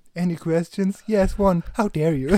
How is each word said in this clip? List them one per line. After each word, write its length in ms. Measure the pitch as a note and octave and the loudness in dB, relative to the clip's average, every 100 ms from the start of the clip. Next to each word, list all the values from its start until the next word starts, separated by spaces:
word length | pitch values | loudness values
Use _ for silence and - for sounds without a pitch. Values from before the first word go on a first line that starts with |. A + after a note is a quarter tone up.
| _ E3+ | _ -6
Any 200 | F3 E3 | -4 -4
questions? 680 | E3 E3 E3+ - F#3+ G3 - | -2 -2 -2 -4 -4 -4 -2
Yes, 300 | G#3+ F#3+ - | 0 2 2
one. 240 | G3 F3 - - | 2 2 -2 -4
How 140 | G#3 | -2
dare 200 | D#3 D#3 | 0 0
you? 240 | D3 C3 | 0 2